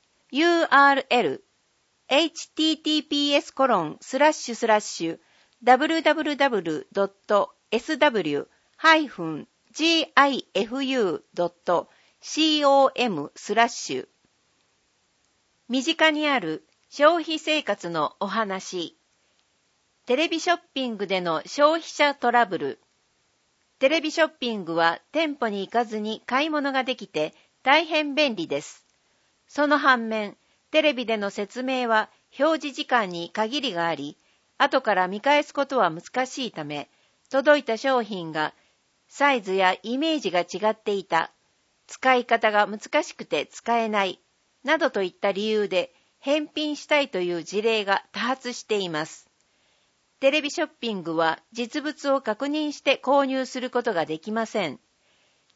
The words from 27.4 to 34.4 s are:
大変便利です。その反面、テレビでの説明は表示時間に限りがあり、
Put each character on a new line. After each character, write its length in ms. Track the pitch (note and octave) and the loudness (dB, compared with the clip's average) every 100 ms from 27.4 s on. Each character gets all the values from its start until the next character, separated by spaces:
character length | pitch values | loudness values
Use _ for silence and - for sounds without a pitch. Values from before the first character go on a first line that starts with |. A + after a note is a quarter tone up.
| _ _ | _ _
大 220 | C4 D4+ D#4+ | 4 4 4
変 300 | D#4 D4 C4+ | -2 -2 0
便 200 | C#4+ G3 | 0 0
利 120 | D#3+ | -4
で 120 | C#3+ | -6
す。 260 | - - _ _ _ _ _ _ _ | -6 -20 _ _ _ _ _ _ _
そ 200 | - D4 | -2 2
の 100 | C#4+ | 4
反 320 | C#4 B3 A3+ | 4 2 0
面、 260 | A3 G#3 - _ _ - | -4 -6 -10 _ _ -2
テ 100 | D#4 | 2
レ 120 | D4+ | 2
ビ 120 | B3 A3+ | 0 -2
で 100 | A3 | -2
の 140 | G3+ | -4
説 340 | G#3 G#3 A#3+ | -6 -8 -6
明 240 | C4 B3+ A#3+ | -4 -2 2
は 220 | G#3+ - _ _ - | 0 0 _ _ 0
表 220 | D4+ D#4 | 0 0
示 160 | D4 C4 | -4 -8
時 100 | C#4+ | 0
間 240 | B3 F#3+ | 0 0
に 200 | E3+ E3+ | -6 -8
限 320 | - A3 C#4+ | -4 -4 -2
り 120 | B3+ | -4
が 140 | E3+ E3+ | -2 -2
あ 80 | C#3+ | -2
り、 220 | C#3+ - _ _ | -8 -12 _ _